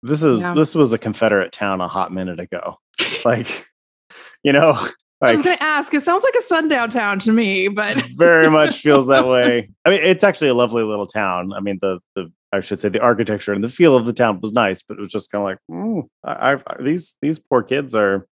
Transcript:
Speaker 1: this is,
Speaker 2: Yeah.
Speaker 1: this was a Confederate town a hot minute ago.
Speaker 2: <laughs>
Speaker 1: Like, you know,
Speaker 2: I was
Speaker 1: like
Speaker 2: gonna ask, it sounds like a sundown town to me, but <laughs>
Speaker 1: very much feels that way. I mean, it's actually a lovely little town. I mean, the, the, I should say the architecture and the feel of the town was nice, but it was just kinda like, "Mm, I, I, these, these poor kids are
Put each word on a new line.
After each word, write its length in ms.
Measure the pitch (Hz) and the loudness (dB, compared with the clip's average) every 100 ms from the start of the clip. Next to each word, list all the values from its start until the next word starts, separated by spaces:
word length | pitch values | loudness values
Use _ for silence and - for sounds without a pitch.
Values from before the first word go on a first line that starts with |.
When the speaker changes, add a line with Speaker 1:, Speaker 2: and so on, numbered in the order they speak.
Speaker 1:
this 200 | 117 151 | -4 0
is, 180 | 156 120 | 2 2
Speaker 2:
Yeah. 140 | 175 | 0
Speaker 1:
this 200 | 170 156 | 0 0
was 180 | 165 139 | 2 2
a 60 | 113 | 2
Confederate 520 | 110 104 113 104 90 | -4 -2 0 2 -2
town 300 | - 104 95 | -6 -6 -4
a 80 | 90 | -4
hot 240 | 95 87 | -4 -6
minute 260 | 92 92 85 | -6 -8 -10
ago. 380 | 87 87 85 87 _ - | -10 -10 -10 -14 _ -10
Speaker 2:
<laughs> 260 | - - | -8 -4
Speaker 1:
Like, 420 | 120 117 - - - _ _ _ _ - - _ | -2 -2 -4 -12 -16 _ _ _ _ -20 -20 _
you 100 | 143 | 2
know, 200 | 139 160 139 - - _ _ | 4 4 2 -4 -12 _ _
Speaker 2:
I 100 | 131 | 2
was 140 | 311 | 2
Speaker 1:
like 140 | 330 349 | 2 0
Speaker 2:
gonna 100 | 311 | -2
ask, 240 | 302 339 | -2 -2
it 80 | 294 | -2
sounds 220 | 330 359 | 0 0
like 100 | 539 | 2
a 80 | 494 | 0
sundown 480 | - 330 320 277 233 | 0 -2 0 -2 -2
town 300 | 240 208 196 | -2 -2 -2
to 120 | 220 | 0
me, 360 | 220 220 190 190 | 2 2 0 -2
but 280 | 202 208 - | -2 -4 -4
<laughs> 200 | 123 127 | -6 2
Speaker 1:
very 340 | 170 165 160 | 6 6 6
much 280 | 156 151 - | 6 4 2
feels 280 | 151 143 127 | 4 4 6
that 220 | 135 127 | 4 4
way. 420 | 127 123 120 107 _ | 2 2 0 -4 _
I 60 | - | 0
mean, 100 | 190 | 2
it's 220 | 160 185 | 2 4
actually 240 | 202 - 147 | 2 2 0
a 60 | |
lovely 280 | 123 120 117 | 2 0 0
little 240 | 110 104 98 | -2 -4 -4
town. 460 | 107 98 90 92 | -4 -4 -4 -6
I 80 | 98 | -8
mean, 180 | 101 95 | -8 -4
the, 200 | 98 92 _ - | -4 -4 _ -12
the, 160 | 85 _ _ | -12 _ _
I 60 | 98 | -6
should 220 | 90 98 | -4 -4
say 80 | 104 | -4
the 120 | 92 | 0
architecture 520 | 120 107 107 104 - | 0 2 0 -4 -4
and 100 | 101 | -4
the 60 | 113 | -4
feel 280 | - 170 131 | 2 4 4
of 80 | |
the 80 | 117 | 2
town 280 | 113 120 95 | 0 0 0
was 100 | 107 | -4
nice, 300 | 113 107 92 | -2 -2 -2
but 160 | _ 101 | _ -14
it 20 | |
was 100 | 101 | -10
just 180 | 107 - | -10 -8
kinda 140 | 104 | -6
like, 140 | 101 95 _ | -6 -8 _
"Mm, 380 | 82 214 208 - _ | -10 -6 -6 -8 _
I, 300 | - - 131 | -12 -4 -2
I, 280 | 139 - - | -2 -4 -8
these, 320 | 131 175 165 - | -4 -4 -6 -8
these 160 | 143 156 | -6 -6
poor 240 | _ 131 | _ -2
kids 320 | 107 131 139 | 0 -4 -2
are 320 | 113 101 98 95 | 0 0 0 -6